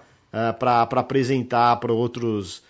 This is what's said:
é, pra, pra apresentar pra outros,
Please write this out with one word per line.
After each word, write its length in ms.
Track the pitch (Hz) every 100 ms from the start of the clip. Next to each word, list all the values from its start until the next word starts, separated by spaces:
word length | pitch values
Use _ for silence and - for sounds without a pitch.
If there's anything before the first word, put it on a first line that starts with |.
| _ _ _
é, 200 | 107 117
pra, 340 | 113 123 120 117
pra 140 | 127
apresentar 760 | 123 135 123 135 123 120 120 120
pra 120 | 120
outros, 720 | 113 120 123 117 104 90 -